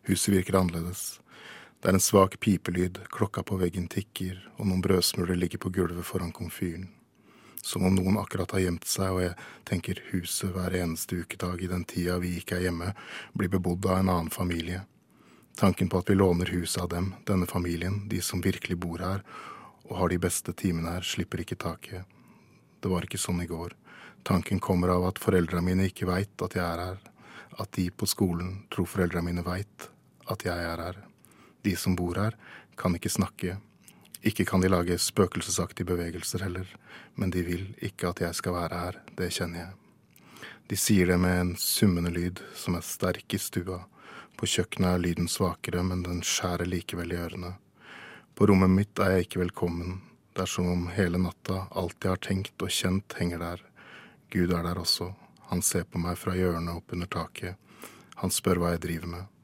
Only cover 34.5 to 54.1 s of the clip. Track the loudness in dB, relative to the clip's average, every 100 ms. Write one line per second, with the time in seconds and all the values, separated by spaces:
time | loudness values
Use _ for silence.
34.5 | 4 6 4 2 0 0 2 2 2 -4
35.5 | -2 -4 -4 -2 -2 -2 -6 -6 -4 -4
36.5 | -6 -10 -16 -20 -20 -14 -4 -2 0 -2
37.5 | -4 -6 -8 -8 -4 -4 -2 -4 -2 -2
38.5 | -2 -2 -4 -6 -8 -14 -6 -4 -2 -4
39.5 | -6 -12 -16 _ _ _ -20 -20 -18 -18
40.5 | -18 _ -2 6 6 8 6 4 4 2
41.5 | -2 -2 4 4 4 0 0 -2 -4 -14
42.5 | -8 -4 -4 -4 -2 -2 -2 -4 -4 -2
43.5 | -4 -4 -8 -12 -20 -20 -18 -18 -6 0
44.5 | 0 0 2 2 4 2 0 -2 0 0
45.5 | 0 -4 -2 -2 -2 -4 -4 -2 -2 -2
46.5 | -2 -2 -2 -4 -6 -4 -4 -4 -8 -10
47.5 | -10 _ _ -20 -20 -18 -20 _ 4 6
48.5 | 8 8 6 4 2 4 4 2 -2 -2
49.5 | -2 -2 -2 -4 -8 -12 -20 _ -4 -2
50.5 | 0 2 2 0 0 2 2 0 -2 -6
51.5 | -4 -4 -4 -4 -2 -2 -2 0 -2 -2
52.5 | -6 -4 0 2 0 -2 -4 -2 -2 -6
53.5 | -8 -12 -20 -20 -20 -20